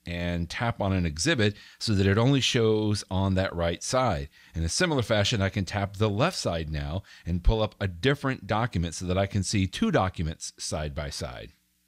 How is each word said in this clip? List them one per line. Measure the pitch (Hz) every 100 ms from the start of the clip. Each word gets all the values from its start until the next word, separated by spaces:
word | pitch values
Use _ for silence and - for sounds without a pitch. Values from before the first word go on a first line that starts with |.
| -
and | 85 87 87 85
tap | - 117 -
on | 101
an | 95 85
exhibit | 76 143 156 104 - - -
so | - 98
that | 98
it | 98
only | 123 139
shows | 117 120 113 107 107 104 -
on | 95 95
that | 92 95
right | 85 85 87
side. | - 127 127 76 73 - - 80
In |
a | 82
similar | - 180 143
fashion, | 113 107 98 110
I | 95
can | 104 92
tap | 101 98 98
the | 110
left | 101 160 -
side | - 85 78
now | 76 71 92 - - -
and | 87
pull | - 113
up | 107 -
a | 101
different | 85 117 143 135 131 95
document | 110 120 92 82
so | - 90
that | 92
I | 98
can | 101
see | 95 107 95
two | - 226
documents | 151 95 - 80 - - -
side | - 82 76 69
by | 73
side. | - 65 62 53 - _ _